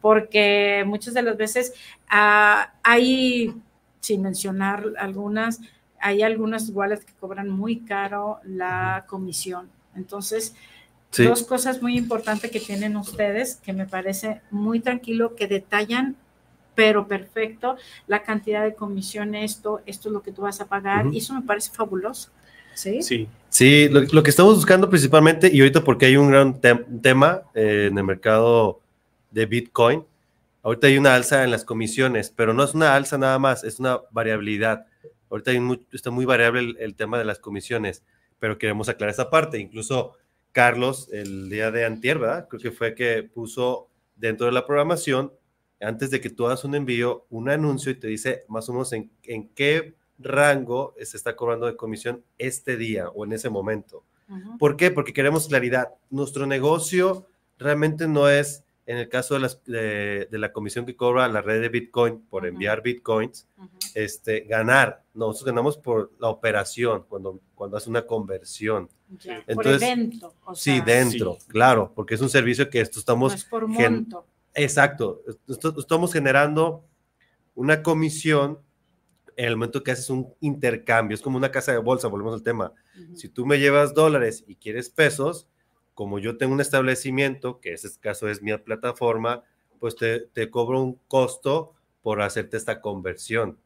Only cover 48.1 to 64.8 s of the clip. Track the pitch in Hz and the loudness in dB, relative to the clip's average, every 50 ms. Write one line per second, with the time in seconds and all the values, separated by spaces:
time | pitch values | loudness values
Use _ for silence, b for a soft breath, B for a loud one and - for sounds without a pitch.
48.1 | 110 107 - 131 131 131 - _ 110 113 110 123 120 127 131 - 120 110 110 - | -8 -6 -4 -6 -6 -6 -10 _ -10 -10 -8 -6 -6 -6 -6 -6 -8 -10 -10 -12
49.1 | _ _ _ - 117 110 104 - _ - 139 143 151 165 156 156 - _ _ _ | _ _ _ -14 -12 -12 -12 -16 _ -2 0 0 0 0 -2 -6 -16 _ _ _
50.1 | _ _ 131 131 131 139 147 147 143 135 127 117 120 131 139 - _ - 113 - | _ _ -10 -4 0 2 4 4 2 0 -2 -4 -4 -4 -4 -6 _ -16 -18 -16
51.1 | - 104 - 120 113 - 120 117 117 113 117 120 113 - 120 110 107 107 - 120 | -16 -8 -8 -8 -6 -4 -2 -2 -2 -2 -2 -6 -6 -6 -10 -10 -10 -8 -8 -10
52.1 | 120 120 _ _ _ _ 120 131 127 - _ 131 127 113 117 110 110 98 87 87 | -10 -10 _ _ _ _ -8 -8 -8 -8 _ -6 -6 -6 -4 -6 -4 -6 -6 -8
53.1 | - 104 104 101 113 110 113 123 107 98 95 107 110 110 101 _ - 80 _ _ | -10 -10 -8 -8 -8 -6 -6 -6 -6 -4 -4 -4 -6 -6 -8 _ -20 -20 _ _
54.1 | _ _ _ _ 196 190 185 214 233 233 151 147 143 143 175 180 - 147 139 - | _ _ _ _ -18 -18 -16 -18 -4 0 2 2 2 4 2 2 2 0 -4 -4
55.1 | 117 143 135 143 156 160 156 156 143 131 123 123 127 127 123 - - _ _ _ | -2 0 0 2 2 0 -2 0 0 0 0 2 0 -2 -2 -4 -10 _ _ _
56.1 | 135 135 143 135 - 143 139 139 139 135 131 147 160 170 160 156 180 180 180 190 | -6 -6 -6 -6 -6 -6 -4 -2 -2 0 2 0 0 0 -2 -2 0 2 2 2
57.1 | 185 185 - _ _ _ _ _ _ _ 127 143 147 147 156 160 156 156 165 156 | 0 -4 -10 _ _ _ _ _ _ _ -2 -2 0 2 0 0 0 -2 -2 0
58.1 | 151 147 143 143 143 143 147 143 - - _ _ _ _ _ - 120 120 117 117 | 2 4 4 4 4 4 2 -2 -8 -14 _ _ _ _ _ -10 -8 -8 -6 -4
59.1 | - 127 123 - 147 135 131 123 131 _ _ - 120 113 110 107 107 104 101 104 | -4 -6 -2 -2 -2 -2 -2 -4 -6 _ _ -10 -6 -6 -4 -4 -4 -4 -6 -6
60.1 | 101 101 98 - - 107 107 104 - 110 104 101 - 123 120 123 123 _ 123 123 | -6 -6 -8 -8 -8 -8 -8 -6 -6 -8 -10 -8 -8 -8 -10 -10 -8 _ 0 0
61.1 | 123 127 127 120 110 107 95 104 110 113 113 117 117 120 117 - - 120 120 117 | 2 2 0 0 0 -2 -2 -2 -2 -2 -2 -2 -4 -6 -6 -4 0 0 0 0
62.1 | 113 113 _ _ - 95 90 87 87 90 98 104 107 110 110 123 120 123 _ - | 0 -6 _ _ -10 -8 -8 -8 -8 -6 -4 -4 -4 -2 -4 -6 -6 -6 _ -2
63.1 | 113 110 110 120 _ - _ _ _ _ 190 - _ _ - - - 110 107 104 | -2 -2 -2 -4 _ -20 _ _ _ _ -20 -20 _ _ -14 -10 -6 -8 -8 -8
64.1 | - - _ 113 110 107 - 104 110 110 110 113 127 139 | -8 -12 _ -6 -6 -6 -4 -4 -2 -2 2 4 4 4